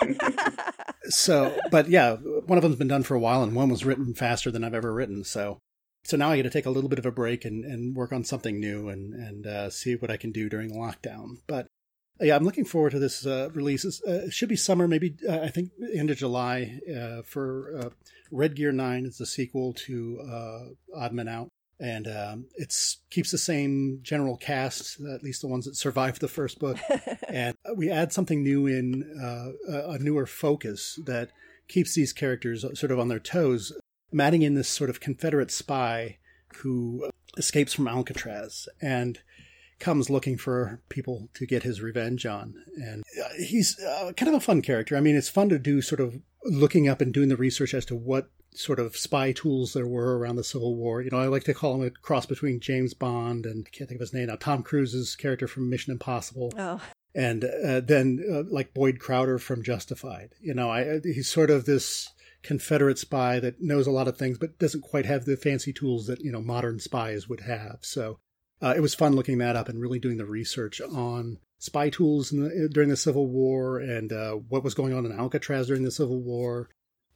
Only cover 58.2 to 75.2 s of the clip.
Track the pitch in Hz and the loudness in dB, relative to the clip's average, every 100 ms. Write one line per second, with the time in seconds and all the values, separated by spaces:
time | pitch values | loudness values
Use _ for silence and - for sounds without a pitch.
58.2 | 196 156 165 160 135 135 135 123 - 127 | 0 -2 -2 -2 -2 2 2 2 0 2
59.2 | 131 127 - 123 113 113 - - 135 92 | 2 0 -2 -4 -2 -4 -4 -10 -10 -12
60.2 | 101 _ 180 123 120 113 131 156 160 139 | -14 _ -6 -2 0 0 0 0 0 -2
61.2 | 131 - 156 147 123 139 - - - - | 0 4 6 6 6 2 2 -4 -8 -14
62.2 | - _ - 143 - 151 139 131 - 139 | -20 _ -4 -4 2 4 6 4 0 0
63.2 | 123 123 123 123 165 143 135 131 131 123 | 2 2 0 -2 2 2 4 4 2 0
64.2 | 131 123 165 - 160 151 - 147 113 139 | -2 -2 -4 0 0 0 -2 -2 2 0
65.2 | 123 135 147 135 143 131 139 120 110 123 | 2 0 2 0 -2 -2 0 0 -2 -4
66.2 | 147 117 113 120 117 113 - 123 113 107 | -4 -4 -2 -2 -2 -4 -4 -4 -2 -4
67.2 | 98 117 98 113 110 110 - - 110 110 | -6 -8 -6 -6 -8 -12 -8 -6 -6 -8
68.2 | _ _ _ _ 143 170 151 - 151 139 | _ _ _ _ 2 4 2 4 4 6
69.2 | 131 127 120 117 110 117 120 127 123 113 | 4 2 2 0 -2 -4 -4 -2 -2 -2
70.2 | 104 107 113 - 107 - - 139 120 120 | -4 -6 -4 -4 -6 -6 -8 -4 -2 -4
71.2 | 117 107 _ _ - 151 147 - 165 147 | -6 -10 _ _ -4 0 0 4 4 4
72.2 | 131 147 147 175 156 151 147 139 - 139 | 2 0 0 0 2 4 6 4 2 2
73.2 | 139 127 131 131 127 127 135 117 107 110 | 2 4 4 2 0 -2 -4 -4 -4 -4
74.2 | 110 107 113 131 131 110 135 127 120 104 | -4 -6 -2 -2 0 0 0 0 -2 -2